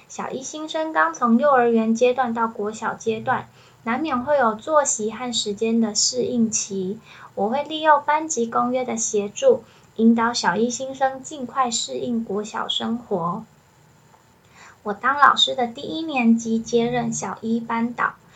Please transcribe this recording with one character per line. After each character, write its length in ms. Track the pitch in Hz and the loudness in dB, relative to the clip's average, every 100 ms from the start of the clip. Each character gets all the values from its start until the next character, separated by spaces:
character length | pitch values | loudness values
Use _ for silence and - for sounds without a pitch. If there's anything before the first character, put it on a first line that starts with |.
| - | -16
小 220 | - 196 | -12 -8
一 120 | - | -8
新 280 | 262 311 311 | -10 -10 -6
生 240 | 320 320 | -4 -2
刚 200 | 311 320 | 2 2
从 240 | 320 226 233 | 2 2 4
幼 140 | 294 | 6
儿 160 | 262 240 | 6 6
园 260 | 226 220 | 4 2
阶 200 | 226 247 | 2 2
段 200 | 254 247 | 2 -2
到 140 | 226 226 | -2 -4
国 240 | 226 208 | -4 -6
小 220 | 220 220 | -6 -6
阶 260 | - - 220 | -6 -4 -4
段， 300 | 226 233 - - - _ | -2 -4 -6 -18 -20 _
难 160 | - 247 | -6 -4
免 240 | 311 254 | -2 -2
会 140 | 254 294 | 0 2
有 180 | 233 214 | 2 0
作 300 | - 302 269 | 0 2 2
息 260 | - 214 | 0 -4
和 220 | 220 247 | -6 -6
时 200 | 226 214 | -4 -4
间 280 | 202 226 233 | -2 0 2
的 120 | 220 | 2
适 300 | 214 - 254 | 0 0 0
应 260 | - 247 220 | -2 0 0
期， 520 | 214 - 196 185 226 - - - - | 0 -4 -4 -4 -6 -12 -20 -12 -4
我 140 | 196 | -2
会 140 | 262 | -2
利 180 | 294 311 | -4 0
用 200 | 311 294 294 | 4 4 4
班 240 | 302 320 | 0 0
级 160 | 240 233 | -4 -2
公 260 | 233 247 | -2 0
约 140 | 254 247 | -2 -2
的 100 | 226 | -4
协 320 | - 208 202 | -2 -2 -4
助， 380 | - 269 233 - - - - | 0 4 2 0 -20 -12 2
引 180 | 226 233 | 4 6
导 180 | 226 | 2
小 220 | 240 196 196 | 0 0 2
一 140 | 240 | 0
新 260 | 240 262 269 | -2 -8 0
生 260 | 269 262 | 0 0
尽 240 | 262 311 247 | -10 -10 -6
快 240 | 269 254 | -2 0
适 280 | 233 - 254 | -2 -4 -4
应 260 | 254 233 | -2 -2
国 220 | 226 202 214 | -2 -4 -4
小 240 | - - | -6 -6
生 280 | - 226 233 | -4 -4 -4
活。 460 | - 190 170 190 - _ _ _ _ _ _ _ _ _ _ - - - | -4 -2 -2 -4 -8 _ _ _ _ _ _ _ _ _ _ -20 -20 -12
我 100 | 208 | -10
当 260 | 202 247 285 | -4 -2 6
老 160 | 277 - | 6 6
师 180 | - | 2
的 140 | 262 233 | 0 -4
第 140 | 233 | -4
一 200 | 294 320 | -8 -6
年 360 | 320 269 233 233 | -4 2 4 4
级 220 | 226 226 | 2 -2
接 260 | 226 233 233 | 0 0 2
任 260 | 247 233 | 0 -2
小 260 | 226 208 185 | -4 -6 -6
一 180 | 226 233 | -2 -2
班 340 | 233 233 233 | -2 -2 -2
导， 200 | 240 - - _ | -2 -2 -4 _